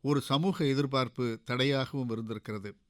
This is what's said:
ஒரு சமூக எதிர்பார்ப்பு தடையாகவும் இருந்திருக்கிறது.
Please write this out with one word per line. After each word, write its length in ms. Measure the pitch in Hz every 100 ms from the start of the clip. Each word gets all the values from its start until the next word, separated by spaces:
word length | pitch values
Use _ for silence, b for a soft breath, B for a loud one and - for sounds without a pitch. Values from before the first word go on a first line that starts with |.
ஒரு 200 | 135 143
சமூக 440 | - 139 185 180 147
எதிர்பார்ப்பு 720 | 135 143 135 123 - 120 113 -
தடையாகவும் 600 | 123 135 135 131 143 123
இருந்திருக்கிறது. 640 | 113 113 107 - 107 101 -